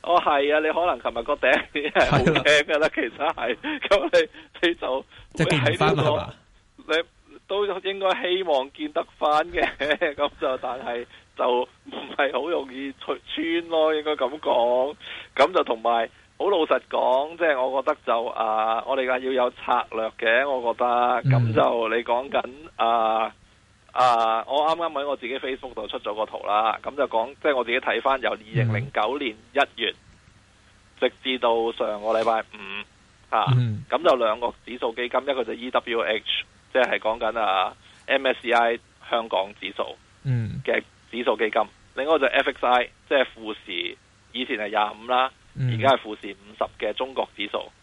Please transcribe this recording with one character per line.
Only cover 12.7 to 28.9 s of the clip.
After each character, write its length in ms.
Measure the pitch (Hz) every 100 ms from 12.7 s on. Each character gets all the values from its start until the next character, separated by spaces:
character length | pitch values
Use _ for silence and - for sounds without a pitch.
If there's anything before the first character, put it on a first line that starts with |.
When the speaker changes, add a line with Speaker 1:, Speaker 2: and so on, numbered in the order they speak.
Speaker 1:
易 200 | 127 139 131
穿， 180 | - 131 -
穿 360 | - 165 165 170
咯， 260 | 160 156
應 80 | 156
該 100 | 151
咁 260 | 147 127 151
講。 540 | 143 123 120 123 135 - - - - -
咁 160 | 143
就 100 | 180
同 160 | 143 113
埋 280 | 117 117 113 - _ _
好 100 | 170
老 100 | 196
實 200 | 156 131 -
講， 460 | 120 123 131 151 170
即 80 |
係 160 | 165 135
我 220 | 131 135
覺 80 | 135
得 60 | 151 -
就， 180 | 117 117
啊， 540 | - 113 110 110 113 -
我 100 | 135
哋 60 |
嘅 160 | 127 127
要 260 | 131 131
有 60 | 123
策 340 | - - 123 -
略 180 | 113 110 -
嘅， 300 | 113 117 143
我 240 | 131 117
覺 60 | 110
得。 60 | 123 120 123 123
Speaker 2:
嗯。 60 | 131
Speaker 1:
咁 240 | 127 117
就 340 | 110 135 120 113
你 120 | 113
講 280 | 120 120 135
緊， 200 | 131 117 135 165 -
啊， 580 | 117 117 110 110 110 - - _ _ _ -
啊， 500 | - 127 117 113 113 -
我 180 | 139 151
啱 80 | 165
啱 160 | 170
喺 140 | 147 143
我 100 | 135
自 100 | 117
己 80 | 131
Facebook 360 | 135 127 131
度 120 | 117 104
出 120 | 123
咗 160 | 107
個 100 | 104
圖 220 | 107 110 -
啦， 320 | 104 110 -
咁 140 | - 139
就 100 | -
講， 280 | 113 120 143
即 60 | 156
係 80 | 135
我 60 |
自 80 | 117
己 80 | 123
睇 220 | 127 107
返 180 | - 135
由 80 | 107
二 60 | 107
零 360 | - 123 113
零 160 | 107 131